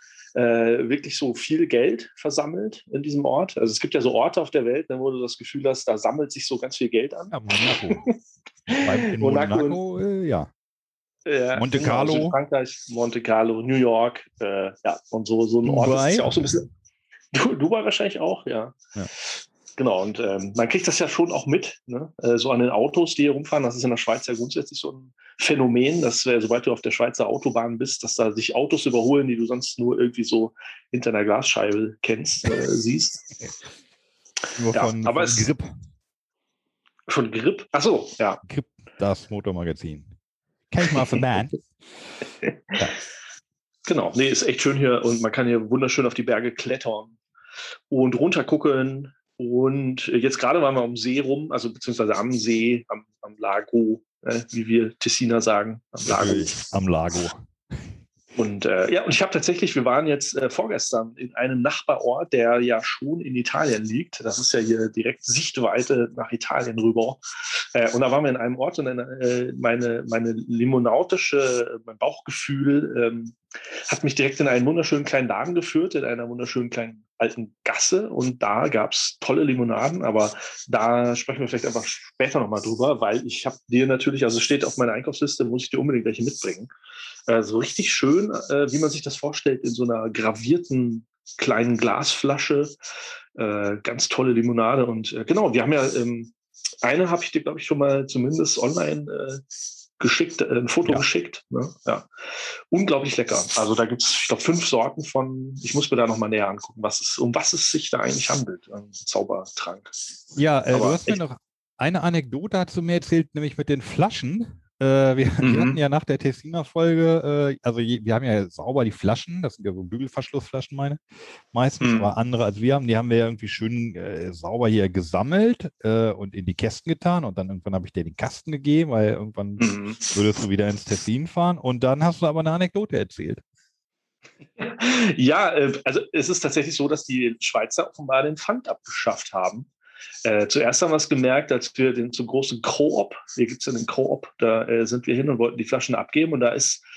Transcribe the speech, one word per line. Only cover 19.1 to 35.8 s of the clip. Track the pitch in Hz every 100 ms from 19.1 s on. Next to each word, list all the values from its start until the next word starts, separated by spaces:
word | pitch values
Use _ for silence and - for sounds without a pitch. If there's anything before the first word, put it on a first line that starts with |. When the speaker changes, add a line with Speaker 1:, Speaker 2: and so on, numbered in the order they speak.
| - - - - _ - -
Speaker 1:
Genau, | 131 92
und, | 101 107
ähm, | 110 98 98 107
man | 113
kriegt | 185 180
das | -
ja | 165
schon | - 170
auch | 165 139
mit, | 165 - - -
ne? | 123 156 -
Äh, | 120 117
so | 120
an | 120
den | 120
Autos, | 107 139 170 165
die | -
hier | 143
rumfahren, | 139 147 151
das | 127 120
ist |
in | 123
der | 117
Schweiz | - 113 -
ja |
grundsätzlich | 117 123 160 - -
so | 147
ein | 131 131 _ - -
Phänomen, | - 143 127 120 131 170
dass, | 131 117 127
äh, | 120
sobald | 107 120 127
du |
auf | 117
der | 120
Schweizer | - 123 - 107
Autobahn | 135 - 117 117 117
bist, | 135 -
dass | 110 -
da | 113
sich | 107 - 123
Autos | 113 107
überholen, | 135 120 117 143 135
die | 117
du | 117
sonst | 127 131 -
nur | 120 139
irgendwie | 120 120
so | 113 113 110 - - - _
hinter | 123 120
einer | 107
Glasscheibe | 104 101 - 107 104 104 110 110
kennst, | - 113 151 - -
äh, | 113 127
Speaker 2:
<laughs> |
Speaker 1:
siehst. | - 113 151 180 - - - - - - - _ _ _ _ _ - - -
Speaker 2:
Nur | 113
Speaker 1:
Ja, | 110 113
Speaker 2:
von, | 113 113
Speaker 1:
aber | 123
Speaker 2:
von | 170 113
Speaker 1:
es | 120
Speaker 2:
Grip. | 139 - -